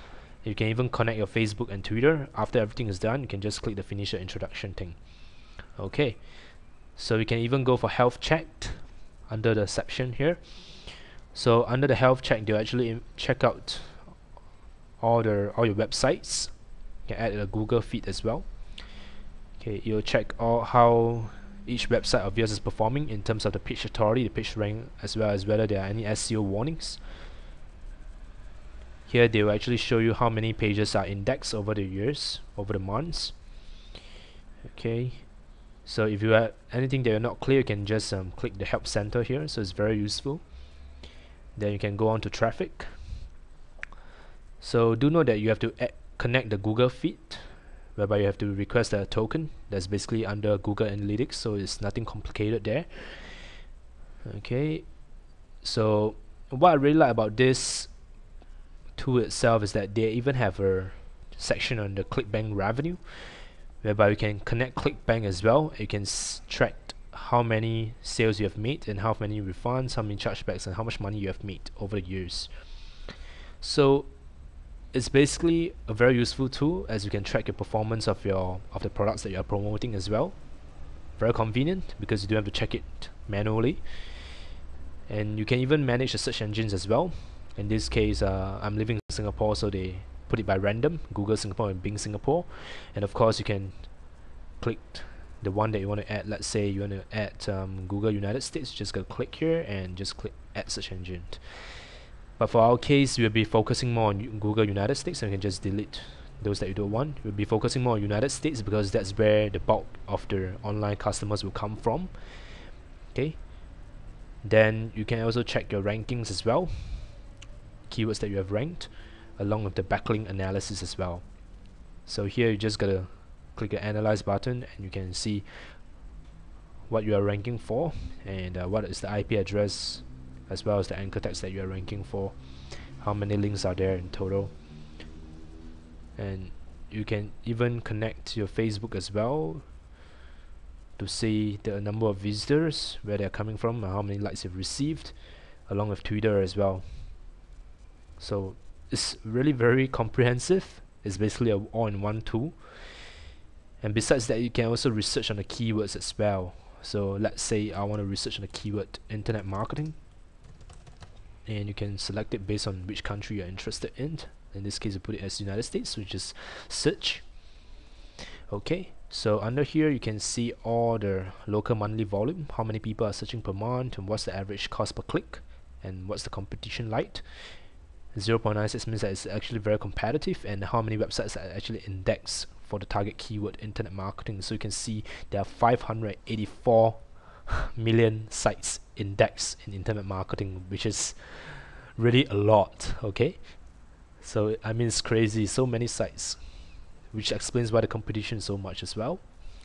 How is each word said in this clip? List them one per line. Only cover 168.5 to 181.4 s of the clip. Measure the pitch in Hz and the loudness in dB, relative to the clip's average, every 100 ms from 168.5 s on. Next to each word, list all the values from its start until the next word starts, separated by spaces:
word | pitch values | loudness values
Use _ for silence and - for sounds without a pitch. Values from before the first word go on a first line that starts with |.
Okay, | 101 - 175 180 - - | -6 -2 -2 -4 -12 -12
so | - 110 104 | -2 2 2
under | 107 131 | 2 0
here | 143 156 156 | 2 4 4
you | 135 | 4
can | - 107 | 0 -4
see | - - 117 - | -4 0 -2 -2
all | 117 117 117 113 | 0 4 4 4
the | 104 95 92 - - | 2 0 -2 -8 0
local | 104 - | 0 2
monthly | 101 104 110 | 2 0 0
volume, | 101 101 117 180 147 - | 0 2 0 -2 -6 -4
how | |
many | 113 107 | -2 -2
people | 110 107 107 | -4 -2 -2
are | |
searching | - 104 113 | -2 -6 -6
per | 104 | -4
month, | 98 113 123 127 113 | -4 -2 -2 -2 -4
and | 95 | -2
what's | 110 | -2
the | - 82 | -2 -4
average | 98 98 - | -4 -6 -6
cost | - 107 | -2 -2
per | - | -2
click, | - - - - - - - - | -2 -2 -2 -14 -14 -16 -16 -12
and | 98 92 92 | -10 -8 -6
what's | 101 | -6
the | - | -6
competition | - 98 107 110 - 113 | -8 -8 -10 -10 -6 -2
like. | 113 - - - - - - - - - - - 104 | -2 -2 -6 -12 -14 -14 -16 -16 -18 -18 -16 -12 -4
Zero | 98 113 | 2 4
point | 110 107 | 4 2
nine | 104 | 0
six | 120 113 | -2 -4
means | 107 | -2
that | 104 | -2
it's | 95 | -2
actually | - 107 - 117 | -4 -6 -4 -4
very | 104 107 | 2 2
competitive, | 104 - 110 151 - 180 | 0 -2 0 0 0 -2
and | 101 101 | -4 -4
how | 98 117 | 0 0
many | 110 107 | 0 0
websites | 107 - 104 | 0 -2 -4
are | 101 | -4